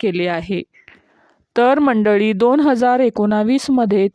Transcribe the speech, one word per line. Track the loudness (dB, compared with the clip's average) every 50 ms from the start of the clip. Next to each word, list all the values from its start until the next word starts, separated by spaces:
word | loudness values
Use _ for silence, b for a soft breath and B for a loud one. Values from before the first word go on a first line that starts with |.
केले | -4 -4 -4 -4 -4
आहे. | -4 -4 -6 -6 -6 -8 -8 -8 _ b b b b b b b b b b b b b b b b -2
तर | 0 2 2 2 2
मंडळी, | 2 0 0 2 2 2 2 2 2 0 0
दोन | 0 0 2 2 2
हजार | 2 2 0 2 0 0 2 2
एकोणावीसमध्ये | 0 0 0 -2 -2 -2 0 0 0 0 -2 -2 -2 -2 0 0 0 0 0 0 0 -2 -2